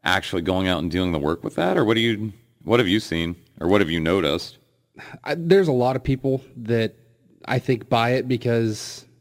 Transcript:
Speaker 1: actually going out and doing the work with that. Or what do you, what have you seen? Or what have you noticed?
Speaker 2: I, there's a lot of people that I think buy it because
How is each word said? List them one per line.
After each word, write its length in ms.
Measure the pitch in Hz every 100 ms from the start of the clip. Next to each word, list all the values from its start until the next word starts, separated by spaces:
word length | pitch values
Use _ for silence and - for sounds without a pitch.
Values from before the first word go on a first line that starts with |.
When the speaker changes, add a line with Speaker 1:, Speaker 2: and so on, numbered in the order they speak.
Speaker 1:
actually 400 | - 92 - 92
going 240 | 82 92 92
out 160 | 87
and 80 | 82
doing 200 | 87 92
the 80 | 82
work 240 | 71 85
with 120 | - -
that. 220 | 175 185
Or 60 |
what 120 | 110 113
do 60 |
you, 300 | 117 107 110 98 _ _
what 160 | 76 117
have 80 | 101
you 120 | 104
seen? 360 | - 82 82 87 _ -
Or 80 | 85
what 140 | 104
have 80 | 87
you 100 | 82
noticed? 600 | 80 95 78 78 - - _ _ _ - - -
Speaker 2:
I, 100 | - 156
there's 320 | 165 196 180
a 60 |
lot 220 | 127 123 131
of 80 |
people 400 | 127 131 135 131 - -
that 360 | 110 117 110 - _ _ _ _ -
I 120 | 127
think 320 | - 123 -
buy 220 | 120 117
it 160 | 127 123
because 760 | 123 120 117 113 107 - - - _